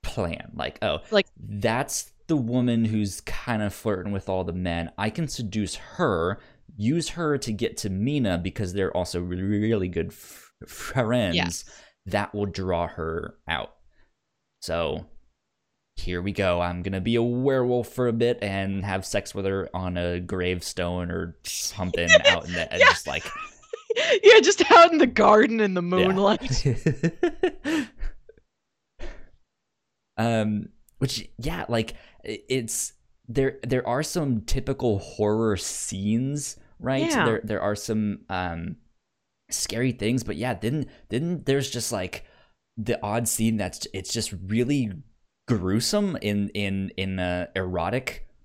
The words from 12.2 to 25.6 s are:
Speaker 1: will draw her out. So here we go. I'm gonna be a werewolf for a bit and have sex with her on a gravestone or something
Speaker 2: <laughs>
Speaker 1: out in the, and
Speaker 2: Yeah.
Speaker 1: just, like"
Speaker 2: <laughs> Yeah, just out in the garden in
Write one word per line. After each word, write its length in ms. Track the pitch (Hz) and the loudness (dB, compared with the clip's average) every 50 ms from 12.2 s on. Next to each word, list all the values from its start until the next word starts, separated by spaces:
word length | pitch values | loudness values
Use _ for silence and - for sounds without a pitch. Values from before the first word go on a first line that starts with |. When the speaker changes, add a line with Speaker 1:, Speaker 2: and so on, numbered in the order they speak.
| 101 - - | -2 -2 -4
Speaker 1:
will 140 | 104 104 | -4 -4
draw 400 | 101 87 98 92 92 90 85 85 | -4 -4 -4 -2 -2 0 0 -2
her 480 | 82 - - 80 80 80 85 - - - _ _ | -4 -4 -6 -6 -4 -4 -6 -8 -8 -14 _ _
out. 260 | - 82 65 53 - - _ _ - _ _ _ _ _ _ _ _ _ _ _ _ _ _ | -6 -6 -6 -6 -8 -12 _ _ -20 _ _ _ _ _ _ _ _ _ _ _ _ _ _
So 440 | - - 82 85 85 76 78 - - - - - - _ _ _ _ _ _ _ _ _ _ _ _ _ _ | -6 -4 -2 -2 0 -2 -4 -6 -8 -14 -20 -20 -20 _ _ _ _ _ _ _ _ _ _ _ _ _ _
here 260 | - - 92 87 87 | -6 -4 -4 -4 -2
we 100 | 90 101 98 | -4 -4 -2
go. 260 | 101 98 92 87 87 | 0 2 2 2 2
I'm 200 | 87 87 87 90 87 | 0 -2 -4 -4 -4
gonna 160 | 95 95 95 | -4 -4 -2
be 140 | 90 117 117 | 0 0 2
a 80 | 117 117 | 2 2
werewolf 640 | 120 120 123 131 139 131 131 123 123 123 123 113 - | 0 0 0 0 2 2 2 2 2 2 0 -2 -4
for 180 | - 131 123 | -4 -2 0
a 60 | 120 113 | 0 2
bit 260 | 113 117 120 123 120 | 2 2 2 2 0
and 420 | 107 101 98 98 95 98 98 98 92 | -2 -2 -2 -2 -2 -2 -2 -4 -4
have 220 | 101 95 98 95 | -2 -4 -4 -4
sex 280 | - - 104 - - - | -2 -4 -4 -4 -4 -8
with 120 | 101 95 | -4 -2
her 240 | 98 98 98 90 - - | 0 0 -2 -4 -4 -6
on 220 | 90 92 90 90 | -6 -4 -4 -2
a 220 | 87 87 87 87 90 | -2 -2 -2 -2 -2
gravestone 920 | 90 87 101 92 90 90 92 90 - - - - 87 87 90 90 87 87 | -4 -4 -4 -2 0 0 -2 -2 -4 -8 -4 -4 -2 -2 -2 -4 -4 -4
or 260 | 87 87 87 85 - _ - | -4 -4 -6 -6 -10 _ -12
something 640 | - - - - - - - 92 92 - 85 85 85 - | -10 -8 -6 -6 -6 -6 -4 -4 -4 -2 -2 4 6 6
Speaker 2:
<laughs> 80 | - - | 8 8
Speaker 1:
out 200 | - - 85 - | 6 2 2 -2
in 60 | 85 87 | -6 -4
the, 160 | 85 80 - | -4 -4 -4
and 80 | - - | 2 4
Speaker 2:
Yeah. 60 | - - | 6 6
Speaker 1:
just, 180 | - - - | 4 2 -4
like" 160 | - 71 - - - | -4 -6 -6 -6 -8
Speaker 2:
<laughs> 40 | - 1077 1077 1077 - - - _ - - - _ 440 466 640 679 554 392 - | -12 -12 -12 -14 -18 -20 -16 _ -16 -16 -8 _ -2 -2 2 2 2 8 10
Yeah, 160 | 415 466 440 | 12 12 12
just 280 | 262 330 403 - - - | 10 8 4 4 6 10
out 200 | 453 339 339 339 | 12 12 12 10
in 60 | 330 302 | 10 4
the 80 | 277 | 4
garden 520 | 240 247 - 214 202 214 214 226 220 226 | 4 6 6 8 8 8 8 8 6 4
in 140 | 226 | 2